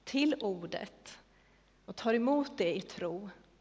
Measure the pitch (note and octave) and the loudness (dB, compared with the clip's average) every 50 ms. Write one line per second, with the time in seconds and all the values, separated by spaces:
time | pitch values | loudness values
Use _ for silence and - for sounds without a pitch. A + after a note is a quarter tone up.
0 | _ - - C#4 D4 D4+ D4 - A#3 G#3 F#3+ F3 E3+ - - - - F#3+ - - | _ -2 2 4 4 4 4 2 0 -2 -2 -4 -6 -6 -6 -6 -8 -8 -12 -16
1 | - - - - - _ _ - _ _ _ _ _ _ _ _ _ - F#3 - | -18 -18 -18 -20 -20 _ _ -20 _ _ _ _ _ _ _ _ _ -14 -12 -2
2 | - A#3 A3+ A#3 A#3 B3+ C#4+ D4 C#4 C#4 - - G3+ E3+ E3 F#3+ - - - - | 0 2 2 4 4 4 4 4 2 0 0 0 2 2 2 0 -4 -6 -8 -6
3 | F#3 E3+ E3 F3+ G#3 G3 - - - - _ _ | -4 -4 -4 -4 -8 -10 -14 -16 -20 -20 _ _